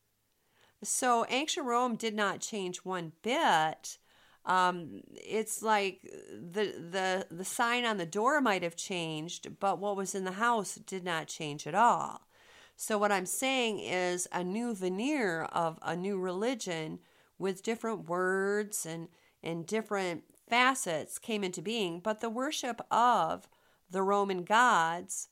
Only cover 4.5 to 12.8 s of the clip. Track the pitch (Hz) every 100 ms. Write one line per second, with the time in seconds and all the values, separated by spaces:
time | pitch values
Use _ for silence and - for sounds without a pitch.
4.5 | 185 180 180 160 98 - - - 202 220
5.5 | - 214 208 196 185 - - - 104 170
6.5 | 185 202 90 170 190 185 185 - 165 190
7.5 | - 233 247 240 208 165 196 240 294 247
8.5 | 190 175 170 - 180 165 156 165 - -
9.5 | - 196 175 202 196 190 196 185 190 233
10.5 | 233 185 - - 190 180 160 143 - 151
11.5 | 147 151 180 233 170 - - _ _ -
12.5 | - - -